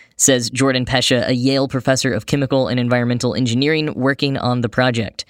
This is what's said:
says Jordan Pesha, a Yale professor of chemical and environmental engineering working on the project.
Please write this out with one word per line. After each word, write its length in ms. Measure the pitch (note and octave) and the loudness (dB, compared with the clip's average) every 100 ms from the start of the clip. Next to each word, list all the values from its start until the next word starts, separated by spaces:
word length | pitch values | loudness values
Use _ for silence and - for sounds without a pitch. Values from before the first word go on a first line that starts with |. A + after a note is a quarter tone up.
| - - | -20 0
says 340 | - B2+ A#2 | 2 2 0
Jordan 340 | B2 C3+ B2+ | 0 0 0
Pesha, 420 | A#2+ C3 - B2+ - | 0 0 2 0 2
a 80 | |
Yale 320 | B2 C3 C3+ C3+ | 0 2 0 0
professor 460 | C3 C3+ C3 C3 | -2 0 0 0
of 140 | G#2+ - | -2 -2
chemical 420 | C#3+ C3 C3+ G#2+ | -2 0 0 0
and 100 | B2 | 0
environmental 560 | A#2+ B2 A#2+ A#2+ B2 | 0 0 0 0 0
engineering 580 | G#2 B2 A#2 D3 D#3 D3+ | 0 0 0 0 0 -2
working 420 | - C3 C#3 C#3 C3+ | -2 -2 0 -2 -2
on 240 | B2 B2 | -2 -2
the 80 | A#2 | -2
project. 560 | - B2+ A#2 G2 - - | 0 0 0 -4 -8 -18